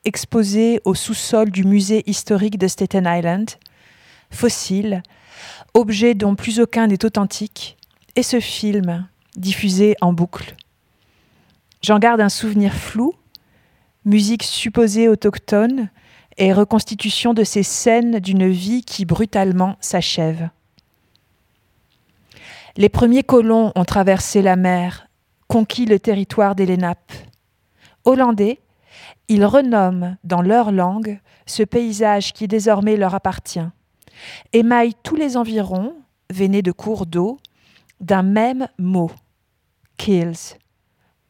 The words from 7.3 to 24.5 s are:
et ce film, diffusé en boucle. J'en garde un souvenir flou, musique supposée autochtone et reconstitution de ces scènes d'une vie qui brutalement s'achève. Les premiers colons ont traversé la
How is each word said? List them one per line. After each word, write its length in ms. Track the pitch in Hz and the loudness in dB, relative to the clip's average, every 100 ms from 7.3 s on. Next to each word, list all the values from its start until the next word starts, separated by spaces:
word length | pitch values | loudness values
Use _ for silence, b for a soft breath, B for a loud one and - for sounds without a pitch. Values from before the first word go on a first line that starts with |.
| - 214 - - - _ _ _ - | -6 -12 -12 -18 -20 _ _ _ -4
et 60 | |
ce 180 | 240 240 | 0 -2
film, 680 | - - 214 202 180 170 185 _ _ - | -4 -6 -2 -2 -2 -4 -8 _ _ -10
diffusé 600 | 185 190 202 185 208 202 | -6 -4 -2 2 2 4
en 120 | 180 | 0
boucle. 420 | 175 170 - - - _ _ _ _ _ _ _ _ _ _ _ _ | 0 -2 -4 -16 -20 _ _ _ _ _ _ _ _ _ _ _ _
J'en 160 | - 214 | 0 4
garde 240 | 226 233 | 4 4
un 80 | 202 | 0
souvenir 440 | - 220 208 202 | 0 -2 0 0
flou, 420 | - - 214 269 - _ _ b b b b b _ | -2 -6 -4 -4 -4 _ _ b b b b b _
musique 400 | 208 208 202 226 | 2 2 2 -2
supposée 640 | - - 233 240 226 208 226 | -4 -6 -2 2 2 4 4
autochtone 840 | 214 208 - - 208 233 269 214 b b b b - | 4 0 -2 -2 0 2 0 -6 b b b b -2
et 160 | 190 | 2
reconstitution 800 | 190 202 220 - 214 214 - 240 | 4 4 2 -2 -6 -6 -2 0
de 100 | 226 | 0
ces 200 | 214 208 | 0 0
scènes 560 | 190 - 247 226 233 220 | -2 0 2 2 2 -2
d'une 300 | 185 190 185 | 0 2 2
vie 340 | 185 185 247 | 0 -2 -4
qui 220 | - - 180 | -6 -8 -4
brutalement 680 | 165 220 208 190 180 185 - | -2 0 0 0 0 -2 -4
s'achève. 720 | - 185 - - 160 160 165 - _ _ _ _ _ _ _ _ _ _ _ _ _ _ _ _ B B B B B - | -6 -4 -2 -2 -2 -4 -8 -10 _ _ _ _ _ _ _ _ _ _ _ _ _ _ _ _ B B B B B 2
Les 120 | 202 | 2
premiers 340 | - 240 254 | 4 4 4
colons 480 | 269 254 226 226 220 185 | 4 4 4 2 2 0
ont 100 | 175 | 0
traversé 580 | 202 196 190 - 208 | 2 2 2 0 2
la 120 | 190 | 2